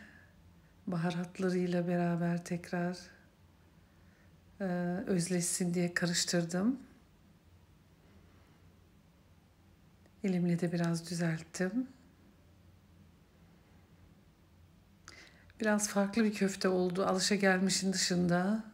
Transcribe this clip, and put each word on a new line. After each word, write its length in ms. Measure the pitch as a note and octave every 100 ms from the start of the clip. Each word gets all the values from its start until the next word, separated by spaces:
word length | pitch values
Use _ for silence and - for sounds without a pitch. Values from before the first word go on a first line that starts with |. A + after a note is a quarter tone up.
| - - - - - - - - -
baharatlarıyla 1000 | F3 F3 E3+ F3 - F#3 F3+ F3+ F3 F3
beraber 560 | F3 F3 E3+ E3+ E3+
tekrar, 540 | F3 F3 - F3+ F3 F3+ - - - - - - - - - - - - - - - -
e, 40 | F#3+ F3+ F3 F3+ -
özleşsin 680 | F#3 F3 F3+ E3+ - F3
diye 200 | F3 F3
karıştırdım. 840 | - F3 E3+ - F3 E3+ F3+ G#3+ C4+ - - - - - - - - - - - - - - - - - - - - - - - - - - - - - - - - - -
Elimle 360 | G3 F3+ F3 E3+
de 120 | F3
biraz 380 | E3+ E3+ E3 -
düzelttim. 800 | F3 E3+ D#3+ - - F#3 A3+ B3+ - - - - - - - - - - - - - - - - - - - - - - - - - - - - - - - - - - - - -
Biraz 280 | G#3+ G#3 G#3
farklı 360 | G3+ G3 A3+
bir 100 | G#3+
köfte 340 | G#3 G3 G3 F#3+
oldu. 380 | F#3 F3+ F3 F#3
Alışagelmişin 840 | F#3+ F3+ G3+ G3 F#3 F#3+ F3+ F#3+
dışında 720 | F#3 - F3+ F3 F3 F#3 A3 -